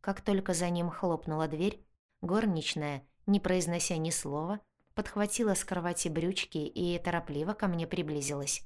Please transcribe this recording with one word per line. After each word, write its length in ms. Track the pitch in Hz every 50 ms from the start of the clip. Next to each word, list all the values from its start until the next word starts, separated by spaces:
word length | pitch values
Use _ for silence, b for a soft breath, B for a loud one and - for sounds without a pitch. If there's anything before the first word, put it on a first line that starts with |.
Как 200 | - - 196 -
только 340 | - - 202 190 190 - 180
за 160 | 165 180 175
ним 180 | 175 170 170 175
хлопнула 580 | 170 - - 180 170 160 165 - 156 151 160 156
дверь, 360 | 156 156 175 202 - - - _ _ _ _ _ _ _ -
горничная, 840 | 170 180 214 226 214 180 160 147 - - 160 151 147 143 135 127 - _ _ _
не 120 | - 202 202
произнося 560 | - 185 185 185 175 165 170 175 165 - 185
ни 140 | 160 160 165
слова, 500 | 160 - - 147 139 147 156 170 202 208 - _ _ _ _ _ _
подхватила 600 | - 208 - - 208 208 208 - - 240 214 190
с 100 | 185 -
кровати 440 | - 190 180 170 175 175 175 - -
брючки 500 | 151 165 160 175 190 185 - - - 160
и 400 | 151 - - - 175 175 175 170
торопливо 540 | - 175 170 170 165 - 147 143 151 175 214
ко 160 | 208 - 196
мне 180 | 175 170 165
приблизилась. 760 | 165 - 180 165 151 156 147 139 139 147 143 143 139 - - -